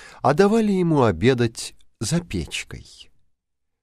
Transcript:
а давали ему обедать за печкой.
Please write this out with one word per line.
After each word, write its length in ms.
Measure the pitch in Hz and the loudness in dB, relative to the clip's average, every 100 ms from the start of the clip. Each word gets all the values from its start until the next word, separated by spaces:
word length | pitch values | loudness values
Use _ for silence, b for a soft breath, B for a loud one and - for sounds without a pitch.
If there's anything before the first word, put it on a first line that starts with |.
| B B | B B
а 100 | 127 | 0
давали 380 | 147 202 226 214 | 2 2 2 0
ему 320 | 190 170 147 | 0 2 2
обедать 720 | 117 80 113 127 117 - - - - _ | 2 2 0 2 0 -4 -14 -16 -20 _
за 200 | 117 170 | -4 -4
печкой. 920 | 175 95 76 - - 64 - - - _ _ _ _ _ _ _ | -4 -8 -8 -10 -12 -16 -20 -20 -20 _ _ _ _ _ _ _